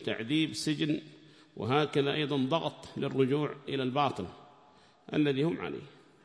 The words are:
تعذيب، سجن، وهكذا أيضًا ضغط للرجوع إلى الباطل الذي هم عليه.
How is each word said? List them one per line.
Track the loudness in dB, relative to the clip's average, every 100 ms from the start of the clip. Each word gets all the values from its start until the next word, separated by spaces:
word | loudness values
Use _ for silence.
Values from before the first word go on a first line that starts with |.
تعذيب، | -4 -4 0 0 0
سجن، | -2 -2 0 0 -2 -4 -20 -20 -20 -16 -6
وهكذا | 0 2 2 2 2
أيضًا | 0 0 0
ضغط | 2 0 -2 -6 -12 -4
للرجوع | 0 2 4 4 0 -4 -6
إلى | -2
الباطل | 0 2 0 0 -8 -10 -20 -20 -20 -20 -20 _ -4
الذي | 2 2 2
هم | 0 0
عليه. | -4 -6 -10 -20 -20 -20